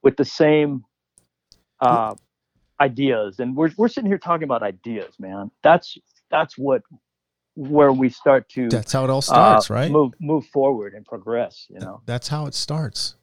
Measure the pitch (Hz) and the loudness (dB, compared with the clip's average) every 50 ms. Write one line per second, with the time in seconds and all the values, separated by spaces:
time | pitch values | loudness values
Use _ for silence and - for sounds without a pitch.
0 | - 135 135 - 139 - - - 165 151 151 151 147 147 139 131 - _ _ _ | 4 2 2 2 -4 -4 0 2 2 4 4 2 2 0 -4 -8 -10 _ _ _
1 | _ _ _ _ _ _ _ _ _ _ _ _ _ _ _ _ 135 127 120 117 | _ _ _ _ _ _ _ _ _ _ _ _ _ _ _ _ 2 2 2 2
2 | 110 107 104 _ _ _ _ _ _ _ _ _ _ _ _ - 143 135 120 127 | 0 -4 -8 _ _ _ _ _ _ _ _ _ _ _ _ 0 0 0 0 -2
3 | 139 135 123 110 104 101 95 - 123 123 131 143 160 160 160 - 220 233 - 277 | 0 0 0 0 -2 -6 -6 -8 -6 -6 -2 -2 -2 -2 0 0 -2 -2 -2 -4
4 | 233 196 202 180 - 175 170 160 156 139 123 117 110 101 95 92 _ 117 113 104 | -4 -2 -4 -4 -2 -4 -4 -4 -2 -4 -4 -4 -4 -6 -8 -8 _ -10 -10 -10
5 | 90 - _ - 98 92 95 101 101 107 _ _ - 151 165 175 - - - - | -10 -12 _ -18 -16 -14 -12 -12 -12 -14 _ _ 4 4 4 4 2 -8 -20 -20
6 | _ _ _ _ _ _ - 151 160 - - - 131 139 135 117 _ _ - _ | _ _ _ _ _ _ -4 -4 -4 -4 -6 -6 -2 -2 -2 -2 _ _ -20 _
7 | _ _ _ _ _ _ _ _ _ _ _ 160 139 135 147 147 143 139 131 131 | _ _ _ _ _ _ _ _ _ _ _ -14 -8 0 4 6 6 6 6 4
8 | 131 123 - - - 143 135 131 - _ - 127 123 117 123 117 107 - - 131 | 0 -2 -2 0 2 2 2 2 0 _ -8 -6 -2 -2 -2 -2 -2 -4 -2 -2
9 | 131 131 131 135 135 - 127 120 113 110 107 107 104 - 104 117 131 135 143 151 | 0 0 -2 -2 0 4 6 6 8 8 6 6 4 0 -2 -2 -2 2 2 2
10 | 147 123 - _ 160 147 156 151 - _ - 147 135 139 135 110 101 101 98 107 | 2 0 -4 _ -6 -4 -4 -4 -4 _ -4 0 0 0 -2 -2 -8 -12 -14 -18
11 | 104 _ 117 104 95 110 117 117 117 120 _ - - _ 95 95 - 92 98 - | -18 _ -16 -14 -8 -6 -4 -4 -4 -6 _ -20 -20 _ -18 -16 -16 -16 -16 -16
12 | _ - 120 123 - - 147 151 151 143 - - - - 151 160 151 110 - - | _ -8 -8 -8 -6 -6 -6 -6 -6 -8 -8 -10 -8 -6 -6 -6 -6 -6 -6 -8
13 | - - _ _ | -10 -10 _ _